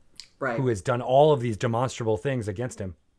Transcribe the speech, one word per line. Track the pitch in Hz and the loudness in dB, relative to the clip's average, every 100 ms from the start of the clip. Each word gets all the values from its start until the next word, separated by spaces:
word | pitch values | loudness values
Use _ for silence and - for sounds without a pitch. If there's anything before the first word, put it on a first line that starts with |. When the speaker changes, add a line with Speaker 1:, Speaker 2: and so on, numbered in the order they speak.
| _ - - - | _ -20 -18 -8
Speaker 1:
Right. | 135 120 | -6 -2
Speaker 2:
who | 127 | -2
has | 104 | -2
done | 131 123 | -2 -4
all | 123 131 156 | 2 6 6
of | 139 | 6
these | 120 104 | 0 -2
demonstrable | 123 117 127 - 113 107 | -2 0 -2 -2 -2 -2
things | 139 131 104 | -2 -4 -4
against | 98 120 - | -6 -8 -8
him. | 98 82 _ | -12 -12 _